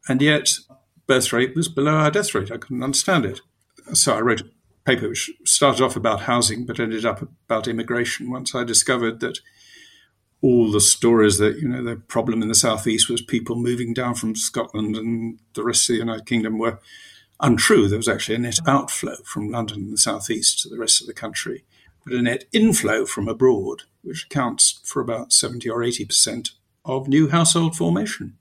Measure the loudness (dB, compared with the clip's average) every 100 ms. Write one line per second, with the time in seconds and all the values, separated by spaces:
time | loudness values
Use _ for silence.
0 | -2 2 4 2 0 -4 _ -20 _ _
1 | 2 2 4 0 0 0 -2 0 2 4
2 | 2 2 0 -2 -4 -8 -8 -6 -2 -2
3 | 2 0 0 -6 _ _ _ _ -4 0
4 | 2 2 2 0 -4 _ _ _ 0 0
5 | 0 -6 -8 -6 0 2 2 4 2 2
6 | 0 -2 0 0 0 -2 -6 -4 -4 -2
7 | -2 -4 -8 _ _ -2 -2 -4 -2 -2
8 | -2 -4 -8 -8 -6 -6 0 0 2 0
9 | 0 -2 -6 -8 _ _ _ -20 -20 _
10 | _ _ _ _ 4 4 4 2 2 4
11 | 4 6 6 4 2 0 -4 -4 -6 -8
12 | -6 -4 -2 -2 0 2 2 0 0 0
13 | 2 0 -2 -4 -2 -4 -2 -2 -2 -4
14 | -4 -4 -4 -4 -4 -4 -6 -4 -4 -4
15 | -4 -4 -6 -10 _ -6 -2 0 2 0
16 | -2 -6 -2 0 0 0 -2 -4 _ -20
17 | -20 -20 _ _ 2 4 6 6 4 2
18 | 0 -2 -2 -2 -2 -2 2 2 0 -6
19 | -8 -10 -10 -8 -6 -4 -6 -6 -8 0
20 | 0 0 -4 0 0 -2 -6 -6 0 0
21 | 0 -12 -8 -8 -8 -10 _ _ _ _
22 | -6 0 0 -2 -2 4 4 4 2 0
23 | -2 -4 -4 4 4 4 0 -8 -14 _
24 | -14 -12 -6 -4 -2 2 2 2 -8 -6
25 | -4 -6 0 0 0 -6 -6 -2 -2 -2
26 | -2 0 0 -2 -10 _ _ _ -6 -4
27 | 2 4 4 4 4 2 0 0 0 0
28 | -2 -6 -12 -16